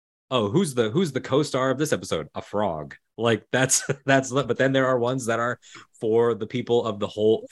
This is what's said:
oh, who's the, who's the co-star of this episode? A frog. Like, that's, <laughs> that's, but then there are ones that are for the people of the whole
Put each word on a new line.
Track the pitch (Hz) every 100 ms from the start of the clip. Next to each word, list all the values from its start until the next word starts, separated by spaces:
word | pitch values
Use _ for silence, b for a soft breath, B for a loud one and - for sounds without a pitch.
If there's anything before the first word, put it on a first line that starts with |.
| _ _ -
oh, | 131 104
who's | 147 170 123
the, | 110
who's | 120 175
the | 127
co-star | - 139 151 131 131
of | 131
this | 151
episode? | 98 92 85 76 95
A |
frog. | - 101 101 78 71 - _ -
Like, | 117 107 -
that's, | 123 131 - - -
<laughs> | 131
that's, | 135 113
but | 135 120 117
then | 135
there | 135 131
are | 127
ones | 120 135 113
that | 117
are | 120 117 B B B -
for | 113 113 117 107
the | 110
people | 123 113 120 113
of | 101
the | 101
whole | 104 107 110 -